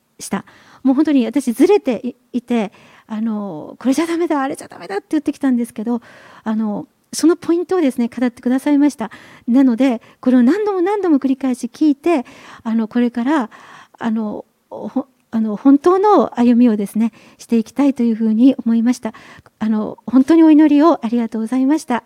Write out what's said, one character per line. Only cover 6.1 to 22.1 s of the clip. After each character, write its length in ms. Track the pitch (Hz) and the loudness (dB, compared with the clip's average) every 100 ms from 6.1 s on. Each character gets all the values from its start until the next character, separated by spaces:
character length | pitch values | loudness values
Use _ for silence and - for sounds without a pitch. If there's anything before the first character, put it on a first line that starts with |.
| - - - | -20 -20 -12
あ 140 | 220 220 | -6 -4
の、 320 | 220 202 - _ _ | -4 -6 -10 _ _
そ 140 | - 311 | -2 0
の 100 | 349 | 0
ポ 160 | - | -2
イ 60 | 339 | -2
ン 80 | 339 | -2
ト 100 | 370 | -2
を 40 | |
で 100 | 277 | -2
す 80 | 240 | -2
ね、 100 | 233 | -4
語 180 | - 247 | -4 -6
っ 40 | |
て 120 | - | -4
く 60 | 247 | -4
だ 100 | 262 | -2
さ 120 | 294 | 0
い 60 | 285 | 2
ま 120 | 285 | 2
し 60 | - | -2
た。 140 | 208 - - - - | -10 -14 -20 -12 0
な 180 | 247 | 2
の 120 | 262 226 | 2 2
で、 240 | 269 226 - _ | 0 -2 -8 _
こ 100 | 254 | 0
れ 80 | 254 | 2
を 40 | |
何 220 | 240 392 | 2 2
度 80 | 415 | 0
も 80 | 381 | -2
何 220 | 349 415 | -2 -2
度 80 | 370 | 0
も 80 | 277 | 0
繰 100 | 262 | 0
り 80 | 262 | -4
返 180 | 262 | -4
し 160 | 240 240 | -6 -8
聞 180 | - 311 | -2 0
い 60 | 269 | 0
て、 280 | 339 320 - - - - | 0 -2 -4 -14 -20 -14
あ 120 | 226 | -4
の、 140 | 226 220 | -4 -2
こ 120 | 240 | -2
れ 100 | 240 | -2
か 120 | 240 | -2
ら、 260 | 240 311 220 - - - - - | -2 -2 -4 -10 -20 -20 -20 -10
あ 120 | 233 | -6
の、 340 | 220 214 - - _ _ | -4 -6 -8 -14 _ _
ほ-、 360 | - 214 262 - _ _ | -14 -10 -8 -8 _ _
あ 100 | 226 | -4
の、 160 | 220 208 | -4 0
本 220 | 277 285 | 4 4
当 200 | 349 381 | 4 2
の 400 | 415 359 220 - | 4 4 2 0
歩 200 | 240 240 | 2 4
み 100 | 247 | 4
を 80 | 208 | 2
で 100 | 202 | -4
す 120 | 214 | -2
ね、 140 | 226 - _ - | -4 -6 _ -20
し 100 | - | -4
て 120 | 233 | -2
い 60 | |
き 80 | 214 | -2
た 120 | - | -2
い 100 | 277 | 0
と 80 | 269 | 0
い 100 | 233 | -2
う 20 | |
ふ 120 | 220 220 | 0 0
う 60 | |
に 220 | 220 262 - | 4 4 2
思 100 | 226 | 0
い 80 | 226 | 0
ま 100 | 226 | 0
し 80 | 247 | -2
た。 120 | 220 - - - - - | -6 -14 -20 -20 -20 -6
あ 100 | 220 | -4
の、 300 | 214 214 - - | -2 -4 -10 0
本 180 | 262 | 2
当 100 | 262 | 4
に 80 | 330 | 6
お 80 | 320 | 6
祈 260 | 302 311 294 | 6 6 4
り 60 | |
を 220 | 330 269 | 4 2
あ 40 | 226 | -2
り 100 | 240 | -4
が 100 | 226 | -4
と 100 | 220 | -6
う 20 | |
ご 40 | 220 | -4
ざ 120 | 254 | -2
い 80 | 262 | 0
ま 120 | 311 | -2
し 60 | |
た。 200 | - 233 - | -2 -6 -6